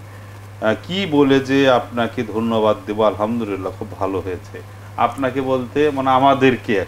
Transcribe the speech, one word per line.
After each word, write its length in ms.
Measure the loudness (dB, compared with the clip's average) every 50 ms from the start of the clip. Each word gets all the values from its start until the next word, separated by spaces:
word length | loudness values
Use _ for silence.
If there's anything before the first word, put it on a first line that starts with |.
| -16 -18 -18 -18 -18 -18 -18 -18 -18 -18 -10 -4
আহ, 140 | 0 0 0 0 -2
"কি 200 | -6 -6 -4 -2 0
বলে 300 | 4 4 4 6 4 4
যে 300 | 2 2 2 4 4 6
আপনাকে 520 | 4 4 2 0 -4 -4 -4 -2 -2 -4 -6 -4 -4
ধন্যবাদ 440 | -2 -2 0 0 2 2 2 2 0 -2
দেব, 160 | -6 0 2 2
আলহামদুলিল্লাহ, 720 | 2 2 0 -2 -2 -2 -2 -4 -4 -4 -4 -6 -6 -8 -8
খুব 100 | -10 -10 -8 -6
ভালো 220 | -4 -2 -2 -4
হয়েছে।" 420 | -4 -6 -8 -8 -10 -14 -16 -16 -16 -16 -18 -18 -18 -10 -4
আপনাকে 440 | 0 0 0 0 -2 -4 -2 -2 -2
বলতে 500 | -2 0 0 -2 -2 -2 0 0 0 2
মানে 200 | 0 0 0 2
আমাদেরকে 680 | 4 4 6 4 4 6 4 4 4 2 0 0 0 0
আর 60 | 0